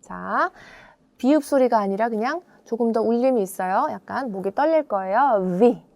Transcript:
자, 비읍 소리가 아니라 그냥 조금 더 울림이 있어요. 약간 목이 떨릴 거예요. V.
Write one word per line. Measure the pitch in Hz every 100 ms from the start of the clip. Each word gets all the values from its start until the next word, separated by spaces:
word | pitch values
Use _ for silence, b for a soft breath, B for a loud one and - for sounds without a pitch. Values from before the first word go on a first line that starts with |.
자, | _ 180 180 220 339 B B B B B _ _
비읍 | 247 302
소리가 | 285 277 254 226
아니라 | 202 196 233
그냥 | 220 233 330 - b
조금 | - 226 233
더 | 226
울림이 | 214 233 262 254
있어요. | 190 - 185 196 294
약간 | 208 - 202 269
목이 | 190 185
떨릴 | 196 302 320 302
거예요. | 202 190 208 277 220 185 175
V. | 233 214 _